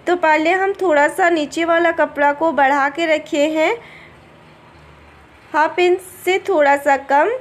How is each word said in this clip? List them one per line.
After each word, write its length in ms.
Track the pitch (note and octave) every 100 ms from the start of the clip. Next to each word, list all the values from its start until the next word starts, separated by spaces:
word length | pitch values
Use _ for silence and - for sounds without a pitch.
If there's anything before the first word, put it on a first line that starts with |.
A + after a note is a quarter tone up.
तो 140 | - F4
पहले 360 | E4 D#4 D#4
हम 200 | F#4 F#4+
थोड़ा 340 | G4 F#4 D4+ D4
सा 200 | E4 F4+
नीचे 340 | E4+ D4 -
वाला 260 | E4 E4 E4+
कपड़ा 400 | E4 D4 D4 C#4+
को 180 | C#4+ D#4+
बढ़ा 360 | C#4+ C4+ C#4+ C#4
के 160 | C#4+ E4+
रखे 400 | D#4 D#4 D#4 D4
हैं 280 | D#4 D#4+ A#4 - - - - - - - - - - - - - - - - -
हाफ 280 | D#4 D#4+ D#4+
इंच 220 | F4+ F4+ - -
से 140 | - F#4 F#4+
थोड़ा 280 | F4+ C#4+ C#4+
सा 180 | C#4+ C#4 C#4+
कम 240 | C#4 E4+ B4+